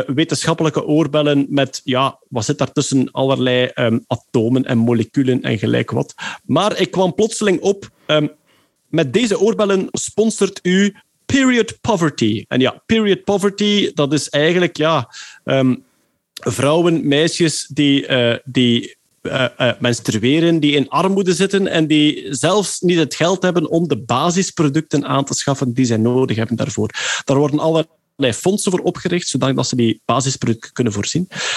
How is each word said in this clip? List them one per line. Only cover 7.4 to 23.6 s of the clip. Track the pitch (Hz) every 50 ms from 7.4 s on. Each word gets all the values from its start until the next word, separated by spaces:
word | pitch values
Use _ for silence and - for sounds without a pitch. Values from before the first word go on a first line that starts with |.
| 214 202 180 151
op, | - 196 202 196 - - - _ _
ehm, | - 151 151 151 147 - _ _ _ _ _ _ _ _ _ _ _
"Met | - 160 160 131 120
deze | 208 247 220 196 -
oorbellen | 190 226 202 180 214 196 196 190 - -
sponsort | - - - - - - 220 226 - - 202 185 - - -
u | 180 180 190 202 202 196 - _ _ _ _ _
Period | - - 277 269 254 247 233 214 226 - -
Poverty." | - - 220 175 170 151 - - 120 107 107 104 - -
En | - 127
ja, | 127 120 - - _
Period | - 226 226 214 202 185 180 -
Poverty, | - 202 196 202 202 196 - 208 208 208 202 185 - -
dat | - 147 135 151
is | 147 - -
eigenlijk, | 147 143 147 165 170 185 180 156 -
ja, | - 151 160 165 143 117 - - - - - - - _
ehm, | 135 135 135 131 127 123 - - _ _ _ _ _ _ _ _ _ _
vrouwen, | - - 127 107 - 135 139 156 170 170 175 170 156 120 147
meisjes | 139 147 160 170 - - 175 160 - - - - 143
die, | 147 147 143 139 139 -
eh, | - 135 127 120 117 117 - -
die, | 131 123 131 127 120 117 117 - - - _ _ _ _ _ _
eh, | - 147 135 127 120 -
eh, | - 135 120 113 -
menstrueren, | 131 120 120 - - - 110 110 101 123 147 165 165 170 170 160
die | 147 147 143
in | 143 131 -
armoede | - 147 175 190 196 190 196 180 180
zitten | 160 196 190 196 196 190 -
en | - 170 160
die | 147 156 151 151 151 - - - -
zelfs | - 123 - 160 190 214 190 - - -
niet | - 175 175 165
het | 156 131 -
geld | - 156 175 190 185 -
hebben | 185 170 180